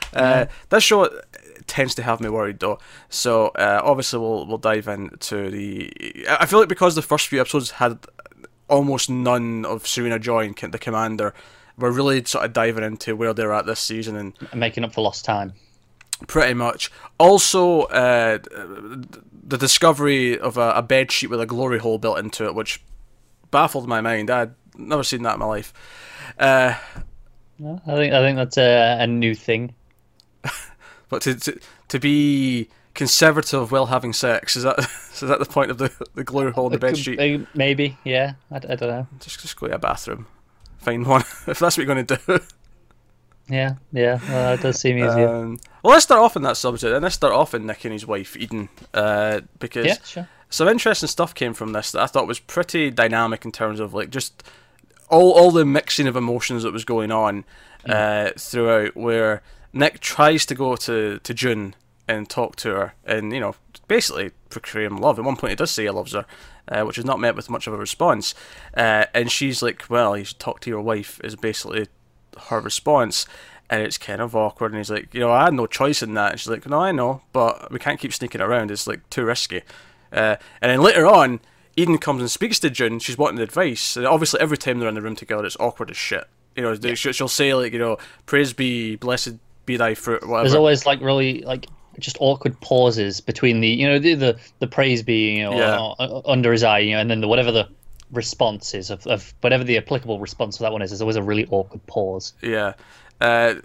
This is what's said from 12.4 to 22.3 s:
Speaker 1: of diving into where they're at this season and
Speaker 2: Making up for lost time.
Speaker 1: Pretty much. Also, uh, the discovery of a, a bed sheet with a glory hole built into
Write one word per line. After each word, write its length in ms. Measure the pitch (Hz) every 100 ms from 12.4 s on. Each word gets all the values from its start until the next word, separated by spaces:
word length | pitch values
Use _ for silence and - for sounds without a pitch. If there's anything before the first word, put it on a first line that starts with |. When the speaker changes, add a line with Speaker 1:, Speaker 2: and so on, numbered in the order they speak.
Speaker 1:
of 80 | 113
diving 320 | 117 113 113
into 320 | 110 107 - 110
where 160 | 113
they're 180 | 107 110
at 120 | 107 98
this 140 | 110
season 360 | - 113 113 107
and 180 | 98 - -
Speaker 2:
Making 300 | 123 117 117
up 80 | 117
for 60 | -
lost 220 | 107 -
time. 300 | - 104 98 98 _ _ _ _ - - -
Speaker 1:
Pretty 280 | 160 127
much. 360 | 120 117 - - - - -
Also, 640 | 175 196 - 190 175 165
uh, 560 | - 120 123 120 113 107
the 1160 | - - 90 101 104 131 120 - - - - 131
discovery 800 | 131 - 170 143 147 135 123 120
of 180 | 127 117
a, 140 | 117
a 120 | 113
bed 300 | 120 131 127
sheet 160 | - -
with 140 | 117
a 40 | 113
glory 320 | 117 131 117
hole 200 | 117 110
built 200 | 113 85
into 280 | 107